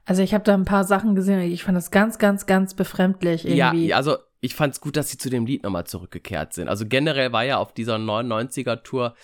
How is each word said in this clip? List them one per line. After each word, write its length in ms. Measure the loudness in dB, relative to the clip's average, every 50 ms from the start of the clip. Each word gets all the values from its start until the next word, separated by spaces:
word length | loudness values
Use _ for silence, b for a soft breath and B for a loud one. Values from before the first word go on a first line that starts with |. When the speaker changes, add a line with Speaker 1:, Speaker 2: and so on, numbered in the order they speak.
| B
Speaker 1:
Also 180 | 0 2 2
ich 100 | 2 2
habe 120 | 2 2 4
da 100 | 4 4
ein 100 | 4 4
paar 200 | 2 2 2 4
Sachen 320 | 2 2 2 4 2 2
gesehen 240 | 2 2 2 2 2
und 60 | 2
ich 180 | -2 -2 -4 -2
fand 120 | 0 0
das 140 | 0 0 2
ganz, 280 | 4 4 4 4 2 2
ganz, 280 | 2 2 2 0 0
ganz 280 | 2 2 2 2 0 -2
befremdlich 680 | -4 -4 -4 0 2 2 2 2 0 0 0 0 0
Speaker 2:
Ja, 280 | 0 0 2 4 4 4
Speaker 1:
irgendwie. 160 | 2 2 2 2
Speaker 2:
ja, 80 | 2
also 220 | 2 2 2 0 -2 _ _ _ -8
ich 140 | -8 -8 -2
fand's 260 | 0 -2 -2 -2 -4
gut, 160 | -8 -4 -4
dass 140 | -2 -4 -4
sie 80 | -6 -6
zu 120 | -4 -2
dem 160 | -2 -2 0
Lied 180 | -2 -4 -4 -4
nochmal 220 | -4 -4 -4 -6
zurückgekehrt 640 | -6 -10 -12 -12 -12 -16 -14 -10 -6 -6 -6 -6 -6
sind. 160 | -6 -8 -4 -4
Also 180 | -2 -4 -2
generell 460 | 0 0 0 2 0 0 0 -2 0
war 120 | 0 -2 0
ja 140 | 0 0 -2
auf 140 | -2 -4
dieser 260 | -6 -8 -4 -2 -2 -2
neunundneunziger 840 | -2 -2 -2 -2 -2 -2 -4 -4 -4 -6 -6 -6 -6 -6 -6 -6 _
Tour 320 | -8 -6 -4 -4 -4 -8 B